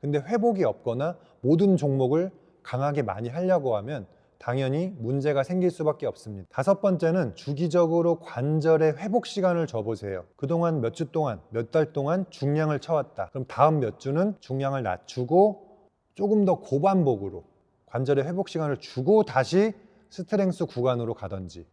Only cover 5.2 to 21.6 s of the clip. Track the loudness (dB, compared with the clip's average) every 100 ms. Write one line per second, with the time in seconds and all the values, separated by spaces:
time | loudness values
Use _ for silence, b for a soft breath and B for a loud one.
5.2 | 0 0 0 0 0 0 -2 -2 -6 -8
6.2 | -14 -14 -10 -4 0 2 2 2 2 2
7.2 | -2 -6 -8 -4 0 2 4 2 2 0
8.2 | -4 -6 -2 0 4 4 4 0 -2 -2
9.2 | -2 -2 0 0 -2 -4 -4 -6 -6 -8
10.2 | -10 _ -2 0 0 0 -2 -4 -4 -2
11.2 | -2 -4 -6 -6 0 0 0 -2 -2 -2
12.2 | -4 -4 -2 0 0 -2 -2 -2 -2 -8
13.2 | -8 -8 -8 4 4 4 -2 -4 -4 -2
14.2 | -2 -4 -8 -4 -2 -2 -2 -4 -8 -8
15.2 | 2 6 4 2 -16 -20 _ _ _ -4
16.2 | 0 4 4 2 0 2 4 4 2 2
17.2 | -2 -10 -18 _ _ _ _ -6 0 2
18.2 | 2 -4 -4 -2 -2 -4 -6 -4 2 4
19.2 | 4 0 2 2 2 -2 b b b -14
20.2 | -2 0 0 0 -4 -2 0 0 -4 -6
21.2 | -8 -10 -10 -14